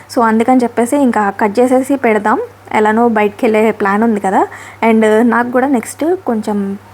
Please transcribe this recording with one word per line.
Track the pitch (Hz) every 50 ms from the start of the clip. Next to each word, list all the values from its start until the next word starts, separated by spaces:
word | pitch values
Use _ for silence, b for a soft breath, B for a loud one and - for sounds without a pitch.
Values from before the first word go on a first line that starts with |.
| B B -
So | 269
అందుకని | 233 220 220 226 233 254 254 262 240
చెప్పేసి | 233 - - 240 233 294 294
ఇంకా | 277 240 226 220 208 196
కట్ | 196 - 233 208 196 240
చేసేసి | 247 262 262 254 262 - 277
పెడదాం, | 269 262 233 214 208 208 214 233 370 480 453 - - - -
ఎలానో | - 220 214 214 214 226 240 240
బయటికి | 220 220 208 202 208 - 262
వెళ్ళే | 220 214 214 220 220
ప్లాన్ | 208 - 208 196 196 208 226
ఉంది | 233 220 202
కదా. | 202 190 196 254 381 415 B B B B B B 220 226
And | 226 220 220 214 214 220
నాకు | 247 240 226 233 240 247
కూడా | 240 254 254 285
నెక్స్ట్ | 277 226 - - - - 285 320 370 359 -
కొంచెం | - 233 214 214 226 214 202 196 196 196 202 - -